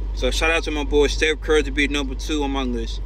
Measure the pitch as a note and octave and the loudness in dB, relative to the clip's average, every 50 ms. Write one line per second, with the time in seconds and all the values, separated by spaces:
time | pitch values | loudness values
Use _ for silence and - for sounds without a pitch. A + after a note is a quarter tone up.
0 | - - - - C3 B2+ A#2+ - E3 D#3+ E3 E3 D3+ D#3+ D3+ D3+ D3 D3+ D3 D3 | -4 -4 -4 -2 -2 0 0 0 0 2 0 0 -2 -2 -2 -2 -2 2 4 4
1 | D3 C#3 - - D#3 D#3 D#3 C3+ - - D#3 D#3 D3 C#3+ C3 D3 C#3+ C3+ C#3+ D3 | 4 4 4 2 2 2 2 0 0 2 2 2 2 2 0 0 0 0 0 -2
2 | C#3+ C3 C3+ A#2+ - - D#3+ D3+ C#3+ C#3 C#3 C3+ C3+ B2+ A#2+ A#2 A2+ A2+ - - | -2 -4 -6 -6 -4 -4 -2 -2 0 0 0 -2 -2 -2 -2 -4 -4 -4 -6 -6
3 | - | -6